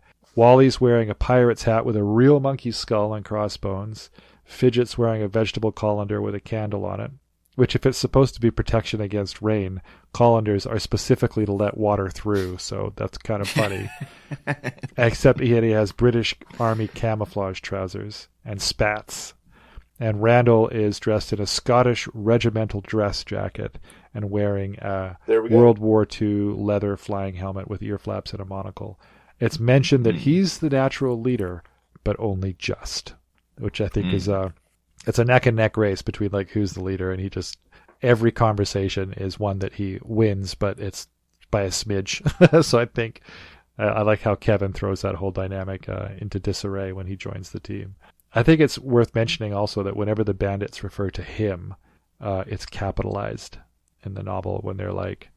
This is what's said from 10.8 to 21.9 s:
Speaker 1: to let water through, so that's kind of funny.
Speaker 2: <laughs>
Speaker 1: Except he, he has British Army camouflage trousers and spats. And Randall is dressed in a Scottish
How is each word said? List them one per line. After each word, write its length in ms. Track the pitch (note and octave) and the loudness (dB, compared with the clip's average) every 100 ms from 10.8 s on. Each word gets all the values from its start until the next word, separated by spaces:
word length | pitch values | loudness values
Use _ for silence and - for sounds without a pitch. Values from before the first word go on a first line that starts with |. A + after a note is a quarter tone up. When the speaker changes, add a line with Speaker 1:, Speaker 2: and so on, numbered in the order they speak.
| - G2+ - B2+ A#2+ A2+ | -2 -2 2 2 2 0
Speaker 1:
to 80 | G#2 | 0
let 240 | G2 G2+ G#2+ | 0 -2 0
water 320 | G#2 G2+ F#2+ | 0 0 -2
through, 480 | - G#2 G2+ F#2 F#2 | -4 0 0 0 -6
so 340 | - G2+ G2+ G2+ | -10 -6 -6 -6
that's 200 | G#2 - | -8 -8
kind 240 | - G#2 | -6 -4
of 80 | G2+ | -2
funny. 400 | - G#2 F#2+ G2+ - C#3 - - C#3+ - | -2 -2 -4 -10 -12 -16 -16 -16 -12 -8
Speaker 2:
<laughs> 520 | C#3 B2 - - - | -8 -10 -12 -10 0
Speaker 1:
Except 420 | A#2+ - C#3 - | 0 4 4 4
he, 80 | B2+ A#2 | 2 4
he 120 | A2+ | 4
has 200 | G#2+ G2+ | 2 0
British 440 | - B2 A#2 A2 - - - | 2 2 4 0 -6 -10 -2
Army 280 | A2+ A2 G#2+ | -2 0 -4
camouflage 720 | - A2+ G#2+ G2+ G#2 F#2+ F#2 | -4 -4 -2 -4 -6 -6 -6
trousers 680 | - G2 F#2 G2+ G#2 - - _ A2 | -8 -6 -6 -8 -12 -14 -20 _ -12
and 160 | G2+ | -8
spats. 720 | - - G#2 G#2+ - - - - _ _ _ - - - | -6 0 0 -2 -8 -14 -14 -20 _ _ _ -20 -18 -6
And 220 | A2+ G#2 | -2 2
Randall 460 | A2 A#2+ A#2+ A2+ A2+ | 6 6 8 6 4
is 300 | A2+ G#2 G2+ | 2 -2 0
dressed 340 | A2 G#2+ - | 0 0 0
in 80 | G#2 | -4
a 60 | G2 | -4
Scottish 600 | - - B2 B2 | -4 2 4 4